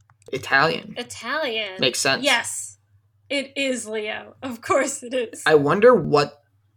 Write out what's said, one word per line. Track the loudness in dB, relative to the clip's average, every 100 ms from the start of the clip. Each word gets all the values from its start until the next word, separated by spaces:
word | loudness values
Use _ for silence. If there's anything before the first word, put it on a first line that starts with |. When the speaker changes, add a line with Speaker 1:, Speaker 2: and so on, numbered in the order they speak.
| _ _ -10
Speaker 1:
Italian. | -10 0 2 2 0 -8 -12
Speaker 2:
Italian. | -12 -12 -8 -6 -4 -6 -8 -4
Speaker 1:
Makes | -2 0
sense. | -2 0
Speaker 2:
Yes. | 0 0 -2 -10 -14 -18 _ _ _ _ _
It | -6 -6 -4
is | -4 -4 -8
Leo. | -8 -8 -10 -14 -14
Of | -12 -12
course | 0 0 0 -6
it | -8
is. | -6 -6 -2 4
Speaker 1:
I | 6
wonder | 6 6 8
what, | 6 4 2 2 -4 _ _ _